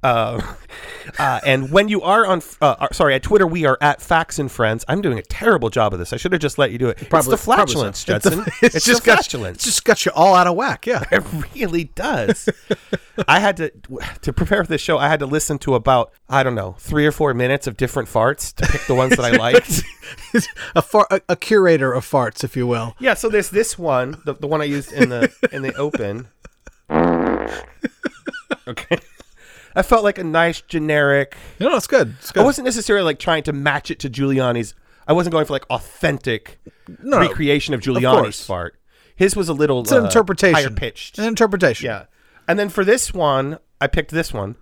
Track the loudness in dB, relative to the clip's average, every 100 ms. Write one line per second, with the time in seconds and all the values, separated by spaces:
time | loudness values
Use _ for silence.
0 | 2 2 0 -4 -8 -12 -20 -20 -18 -18
1 | -16 -4 -2 0 0 0 2 2 2 0
2 | 2 2 4 0 -2 0 0 2 -2 0
3 | 2 2 2 4 4 2 0 2 2 0
4 | 0 0 0 -4 -6 0 0 0 -2 -2
5 | -2 -4 -6 -2 2 2 2 0 0 -2
6 | -8 -6 -2 -2 -2 0 0 0 -2 -4
7 | 0 2 2 -2 2 2 2 0 -2 -6
8 | -4 0 2 0 -6 2 2 2 2 2
9 | 4 4 2 -6 -8 -6 -4 -2 2 2
10 | 0 4 6 6 4 0 -2 -4 -4 -4
11 | 0 -2 -2 -8 -10 -6 -4 -4 -6 -8
12 | -4 -2 -2 -2 -2 -6 -6 -8 -6 -10
13 | -10 -8 2 4 2 -2 -6 -8 -16 -14
14 | -14 -10 -6 -2 0 0 0 -4 0 0
15 | 2 0 0 -2 -2 -4 0 0 2 2
16 | 0 _ _ 0 0 -2 -6 -10 -4 0
17 | 2 2 -2 0 0 0 -4 -4 -4 -4
18 | -4 0 0 0 -8 -6 -2 -2 0 0
19 | 2 0 2 2 4 4 4 -6 -6 -14
20 | -20 -20 -4 -2 -2 -10 -4 -2 2 2
21 | 2 0 -2 -4 2 4 6 4 2 -2
22 | -2 0 0 -4 -8 -4 -2 -2 -4 -4
23 | -2 0 0 0 0 -2 -2 -2 -2 0
24 | -2 -6 -10 -8 -4 -2 -2 -4 -6 2
25 | 2 4 -2 _ -4 -4 -8 -4 -4 -4
26 | -6 -8 -12 _ -20 _ -20 _ _ 0
27 | 2 2 -2 -4 -6 -10 -14 -10 -10 _
28 | -12 -12 -16 -16 -10 -10 -10 -14 -4 -6
29 | -6 -20 -20 -20 -20 -20 -8 -4 2 4
30 | 2 0 -2 2 2 0 -6 -6 0 2
31 | 4 2 0 -8 -20 -4 0 0 2 2
32 | 2 -4 -6 4 4 4 -4 -4 0 2
33 | 2 -2 0 -2 -2 -2 -2 -2 -6 -8
34 | -8 -4 0 2 0 0 -4 -10 _ _
35 | -2 0 2 0 0 -4 -4 -6 -6 -4
36 | -2 -2 -4 -6 -8 -20 -20 _ -20 -14
37 | 0 2 2 2 2 2 0 -4 -2 0
38 | 4 4 2 -4 -8 -6 -6 _ _ _
39 | _ 0 0 2 -2 0 2 0 0 0
40 | 2 2 2 2 4 4 0 -4 -8 -10
41 | -18 -6 -4 0 0 2 0 0 -6 -8
42 | -12 _ _ _ -4 -2 -2 -2 2 2
43 | 0 -2 0 0 -2 -8 _ _ -2 -2
44 | -2 -4 -4 -6 -8 -10